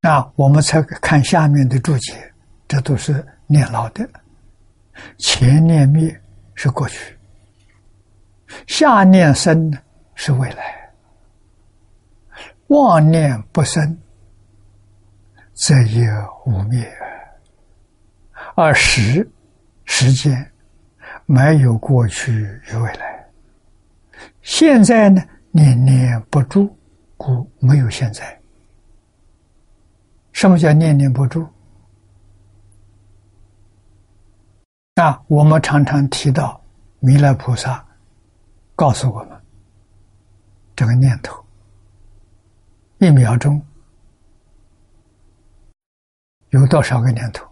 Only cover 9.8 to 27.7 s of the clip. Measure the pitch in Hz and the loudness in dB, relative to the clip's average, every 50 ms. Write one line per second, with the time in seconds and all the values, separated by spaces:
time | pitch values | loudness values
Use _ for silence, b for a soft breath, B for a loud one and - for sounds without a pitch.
9.8 | _ _ _ _ _ _ _ - - - 139 127 131 127 - - - - - - | _ _ _ _ _ _ _ -12 -6 -4 -4 -4 -4 -6 -8 -12 -16 -16 -16 -18
10.8 | - - _ _ _ _ _ _ _ _ _ _ _ _ _ _ _ _ _ _ | -20 -20 _ _ _ _ _ _ _ _ _ _ _ _ _ _ _ _ _ _
11.8 | _ _ _ _ _ _ _ _ _ B B B B B B B _ _ 285 294 | _ _ _ _ _ _ _ _ _ B B B B B B B _ _ 2 2
12.8 | 285 233 180 160 156 156 165 165 156 143 131 110 104 - _ - 147 - - 165 | 4 4 4 4 4 4 2 2 0 -2 -2 -4 -8 -8 _ -4 -4 -2 -2 -4
13.8 | 151 147 165 - - _ _ _ _ _ _ _ _ _ _ _ _ _ _ _ | -4 -4 -6 -10 -16 _ _ _ _ _ _ _ _ _ _ _ _ _ _ _
14.8 | _ _ _ _ _ _ _ _ _ _ b b b b b - - - 147 131 | _ _ _ _ _ _ _ _ _ _ b b b b b -10 -2 0 2 2
15.8 | 120 107 110 120 120 110 107 107 104 101 - - - 131 110 95 98 107 120 123 | 2 2 0 -2 -2 -2 -2 -6 -8 -12 -16 -12 -6 -6 -4 -4 -4 -4 -6 -6
16.8 | 117 - - - - - - - - - - _ _ _ _ _ _ _ _ _ | -6 -8 -14 -18 -18 -18 -18 -20 -20 -20 -20 _ _ _ _ _ _ _ _ _
17.8 | _ _ _ _ _ _ _ _ _ _ B B B B B - 170 156 143 - | _ _ _ _ _ _ _ _ _ _ B B B B B -2 0 0 0 0
18.8 | - - - 139 107 98 123 165 226 - _ _ _ _ _ _ _ _ _ _ | 0 -2 -2 -2 -2 -2 -2 -2 -4 -6 _ _ _ _ _ _ _ _ _ _
19.8 | _ - - - 131 123 135 127 - 147 135 123 139 - _ _ _ _ _ _ | _ -8 -4 -2 0 0 0 0 0 -4 -4 -4 -8 -14 _ _ _ _ _ _
20.8 | _ _ _ B B B B B B - 147 123 131 147 160 151 135 123 117 110 | _ _ _ B B B B B B 0 0 2 4 4 2 2 2 2 0 -2
21.8 | - - 139 127 117 107 - - - - 117 110 107 101 98 - - - - 113 | -2 -2 0 0 0 -2 -4 -8 -6 -6 -4 -4 -6 -8 -12 -18 -18 -12 -8 -8
22.8 | 117 107 - - - - - - - _ _ _ _ _ _ _ _ _ _ _ | -8 -8 -8 -12 -16 -16 -16 -18 -20 _ _ _ _ _ _ _ _ _ _ _
23.8 | _ _ _ _ _ _ B B B B B _ _ - - - 311 320 285 240 | _ _ _ _ _ _ B B B B B _ _ -8 -2 2 2 4 6 4
24.8 | 208 - 247 226 214 202 196 185 - b b b b _ _ 165 151 139 127 120 | 4 4 4 4 4 4 4 4 2 b b b b _ _ 4 4 4 4 2
25.8 | 127 131 131 127 127 127 120 117 110 _ - 147 127 113 - 196 202 202 - _ | 2 2 2 2 2 0 -2 -4 -6 _ -2 -2 -2 0 0 0 0 0 -4 _
26.8 | _ _ _ _ _ _ _ _ - - 127 120 127 - _ _ - 127 | _ _ _ _ _ _ _ _ -6 -6 -4 -4 -6 -10 _ _ 0 2